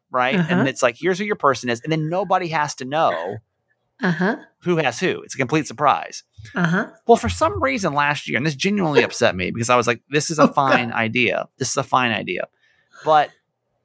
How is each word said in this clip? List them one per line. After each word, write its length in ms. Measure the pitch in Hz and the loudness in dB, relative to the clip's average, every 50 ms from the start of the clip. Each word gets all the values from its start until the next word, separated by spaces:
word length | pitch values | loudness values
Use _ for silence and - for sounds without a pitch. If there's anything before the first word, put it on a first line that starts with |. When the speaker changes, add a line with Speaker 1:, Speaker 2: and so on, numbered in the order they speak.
| _ _ | _ _
Speaker 1:
right? 240 | - 127 123 127 139 185 | -2 0 0 2 2 0
Speaker 2:
Uh-huh. 80 | 165 160 | 0 2
Speaker 1:
And 180 | 180 180 131 131 | 2 0 0 0
it's 140 | 123 - | 0 2
like, 140 | 131 120 117 - | 0 0 0 0
"Here's 200 | 147 185 185 175 | -2 -2 -2 -2
who 60 | 214 | -2
your 120 | 208 202 | -4 -4
person 320 | - - 139 127 - 123 123 | 0 2 0 0 0 0 -2
is," 120 | 117 117 | -2 -2
and 100 | - 156 | -2 -4
then 160 | 160 160 156 156 | -2 -2 -2 -4
nobody 400 | 170 190 202 175 185 185 180 160 | -4 -4 -2 0 -2 -2 -2 -2
has 260 | 160 160 147 143 - | -2 -2 -2 -2 -6
to 80 | - 131 | -10 -8
know 500 | 127 143 160 160 117 87 80 85 95 107 113 _ _ _ _ _ _ _ _ _ _ _ - | -4 0 2 2 2 2 0 -4 -6 -8 -10 _ _ _ _ _ _ _ _ _ _ _ -4
Speaker 2:
Uh-huh. 340 | 240 180 165 165 180 202 262 - - _ _ _ | -2 -2 0 0 0 -2 -2 -4 -8 _ _ _
Speaker 1:
who 160 | - 175 175 160 | -2 -2 0 0
has 200 | 147 127 120 - | 0 -2 -2 -2
who. 220 | 185 160 98 - | -2 -2 -2 -4
It's 120 | - - - | -8 -12 -6
a 40 | - | -6
complete 280 | 131 120 156 156 139 | -2 0 0 -2 -2
surprise. 560 | - 117 127 147 135 101 78 - - - - - _ _ - - - - | -2 -4 0 2 2 2 2 -2 -8 -12 -16 -16 _ _ -20 -20 -10 -4
Speaker 2:
Uh-huh. 320 | 190 175 160 175 202 - - - - - | -2 0 2 2 0 -2 -4 -10 -8 4
Speaker 1:
Well, 100 | - 233 220 | 4 4 4
for 100 | - 220 | 4 -2
some 340 | - - 311 330 415 403 | -2 0 0 0 0 0
reason 300 | 262 269 269 226 185 156 | -2 -2 -2 -2 -2 -2
last 340 | 139 143 143 143 147 139 - - | 0 2 0 0 0 -2 -4 -4
year, 80 | 143 113 | -4 -2
and 80 | 143 | -2
this 80 | 160 143 | -2 -2
genuinely 460 | 131 - 196 208 202 175 156 143 131 | -2 -2 -2 0 0 0 2 2 2
upset 340 | 113 95 - - 120 104 87 | 2 2 0 0 0 2 2
me 140 | 92 92 92 | 0 -4 -4
because 180 | - 117 117 123 | -2 -2 0 2
I 80 | 123 | 2
was 100 | 123 110 | 4 4
like, 140 | 123 120 120 _ - | 2 -2 -4 _ -2
"This 220 | 139 151 143 - | -2 -2 -2 0
is 80 | 160 151 | 2 4
a 40 | |
Speaker 2:
<laughs> 20 | 285 | 4
Oh, 20 | |
God. 80 | - - | 4 4
Speaker 1:
fine 380 | 151 139 135 131 120 120 117 | 2 2 2 2 0 0 -2
idea. 560 | - 117 113 110 117 123 120 95 82 - - - _ - | -2 -2 -2 0 0 0 2 2 0 -2 -4 -6 _ -6
This 100 | 131 - | -6 -4
is 60 | - | -2
a 60 | 139 131 | -4 -2
fine 280 | - - 127 127 117 | 0 0 2 2 2
idea." 360 | 107 98 101 92 85 - - - _ _ _ _ _ _ _ _ - - - | -2 -2 -4 -6 -6 -6 -6 -8 _ _ _ _ _ _ _ _ -18 -6 0
But 260 | 151 156 151 139 - _ _ _ _ _ _ _ _ _ _ | 4 4 4 4 2 _ _ _ _ _ _ _ _ _ _